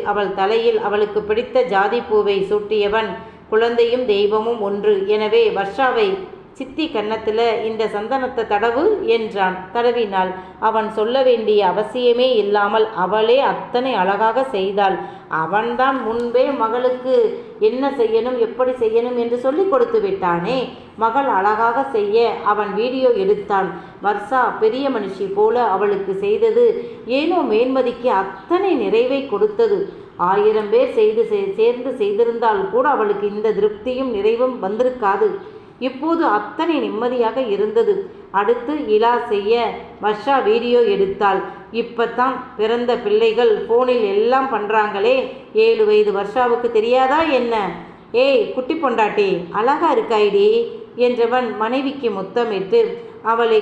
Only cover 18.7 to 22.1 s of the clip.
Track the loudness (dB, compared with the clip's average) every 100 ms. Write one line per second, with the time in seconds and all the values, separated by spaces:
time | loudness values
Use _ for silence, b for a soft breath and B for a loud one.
18.7 | 0 0 0 0 -2 -2 -2 0 0 2
19.7 | 2 2 0 0 -2 0 0 -2 -2 -4
20.7 | B B -4 0 0 0 0 0 2 0
21.7 | 0 -2 -2 0